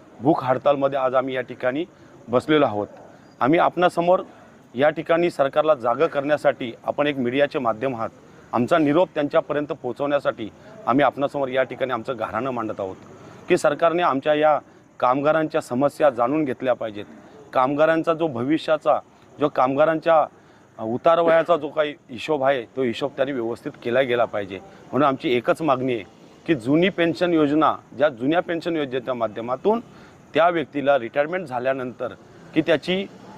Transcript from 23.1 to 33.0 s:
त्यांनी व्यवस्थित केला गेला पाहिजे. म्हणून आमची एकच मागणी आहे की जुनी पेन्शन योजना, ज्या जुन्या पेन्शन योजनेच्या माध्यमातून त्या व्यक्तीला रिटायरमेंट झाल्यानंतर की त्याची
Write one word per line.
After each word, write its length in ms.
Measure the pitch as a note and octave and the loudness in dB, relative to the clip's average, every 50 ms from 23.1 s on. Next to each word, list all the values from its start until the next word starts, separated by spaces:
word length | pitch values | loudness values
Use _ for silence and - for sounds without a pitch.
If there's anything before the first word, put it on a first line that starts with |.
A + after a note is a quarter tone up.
| C3+ | -2
त्यांनी 160 | C#3 C3+ C#3 C#3+ | -2 -2 -2 -2
व्यवस्थित 400 | B2+ A2+ A#2 A#2 - - D3+ - - - | -2 -4 -4 -6 -8 -10 -12 -12 -8 -6
केला 200 | B2 A#2 B2+ C#3 | -2 0 0 2
गेला 220 | B2 A#2+ A#2+ A2+ | 2 2 0 0
पाहिजे. 340 | - - G#2+ G2+ F#2 G2 F#2 - - - - - - | 0 -2 -6 -8 -8 -10 -12 -14 -16 -20 -20 -14 -6
म्हणून 160 | - B2+ D3 E3+ | -2 0 2 2
आमची 240 | E3+ D#3+ - D#3 B2 | 0 0 -2 -2 -2
एकच 260 | A#2+ A#2 F3 E3+ - E3 | 0 0 0 -2 0 0
मागणी 320 | D3 C3 B2+ B2+ C3 A#2+ | 0 0 0 0 -2 -4
आहे 100 | A2 F2+ - - - - - - - - | -4 -6 -10 -18 -20 -20 -20 -20 -10 -4
की 80 | - E3 | -2 -2
जुनी 340 | B2 G#2+ B2+ D3 D#3+ F3+ G3 | -2 0 0 2 2 2 2
पेन्शन 440 | F3 - E3 E3+ D#3 - F3 F3 E3+ | 0 0 -2 -2 -2 -2 -2 0 2
योजना, 420 | D#3 D3+ C#3 D3 D#3 D3+ C3 G2+ - - - - | 2 2 2 2 2 2 2 0 -2 -6 -14 -4
ज्या 120 | A2+ C#3+ D#3 | -2 -2 -2
जुन्या 320 | C3 G#2+ B2 C#3 E3 F3+ | -2 -2 -2 0 0 0
पेन्शन 360 | F3 - E3+ E3 - F3 E3 | -2 -2 -4 -6 -4 -4 -4
योजनेच्या 380 | D#3 D3 C3 B2 C3+ A2+ B2+ B2+ | -4 -4 -4 -4 -6 -4 -4 -4
माध्यमातून 640 | A#2+ A2+ A2 G2+ A#2 A2+ A#2+ B2+ C3+ - G3 A3 A#3 - - - - - - - - - - - | -2 -4 -4 -4 -6 -6 -6 -6 -2 0 0 0 0 -2 -8 -18 -20 -20 -20 -20 -20 -20 -4 0
त्या 140 | C#3+ E3 F3 | 2 2 2
व्यक्तीला 500 | F3 E3 C#3 - - D3 C3+ C#3 C#3+ C3+ | 2 0 -4 -4 -6 -2 0 2 2 2
रिटायरमेंट 480 | A2+ A2+ - C#3+ D3 D#3 F3+ F#3+ F3+ | 0 -2 -2 -2 -2 -2 -4 -6 -8
झाल्यानंतर 680 | C#3 B2+ A#2+ B2 C3 C3+ C3+ B2+ B2+ A2 - B2+ G#2+ F#2+ - - - - - - - - | -6 -6 -4 -2 -2 -2 -2 -6 -8 -8 -8 -10 -10 -10 -12 -18 -20 -20 -20 -20 -6 -2
की 60 | D#3+ | -2
त्याची 440 | D#3 E3+ D#3+ C#3+ - E3+ F#3 F#3+ | 0 2 0 0 0 -2 -4 -4